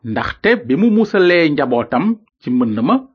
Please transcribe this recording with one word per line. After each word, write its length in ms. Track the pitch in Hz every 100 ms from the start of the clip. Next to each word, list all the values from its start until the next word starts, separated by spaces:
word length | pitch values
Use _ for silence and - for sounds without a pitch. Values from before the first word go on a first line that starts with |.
Ndaxte 460 | 113 110 - - 202 233 113
bi 100 | 135
mu 140 | 233
musalee 580 | 214 220 202 180 175 165
njabootam 560 | 147 131 120 113 127 202 226 _ _
ci 100 | -
mbënd 280 | 123 120 107
ma 140 | 123 226 262